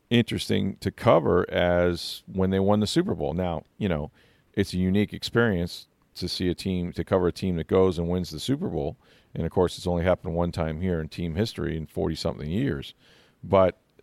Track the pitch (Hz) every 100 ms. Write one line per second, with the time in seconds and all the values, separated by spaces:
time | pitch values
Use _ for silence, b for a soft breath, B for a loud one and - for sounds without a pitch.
0 | - 120 117 - - 101 98 - 101 -
1 | 117 156 131 90 - 90 87 87 87 87
2 | - - - 92 92 95 95 104 104 165
3 | 185 82 71 82 90 80 - - 101 78
4 | 73 b b b b - 95 90 92 101
5 | 101 85 - 117 117 90 87 - - _
6 | _ - 90 - 90 82 98 90 87 -
7 | 85 95 90 - 95 85 78 95 95 82
8 | 85 90 85 78 - 139 185 80 71 120
9 | b b b - 82 - 87 - 90 87
10 | 90 90 90 85 87 - 80 78 92 85
11 | 80 - 85 80 117 - 80 80 76 -
12 | 85 78 85 50 71 95 139 71 - -
13 | b b b b 85 95 92 - _ _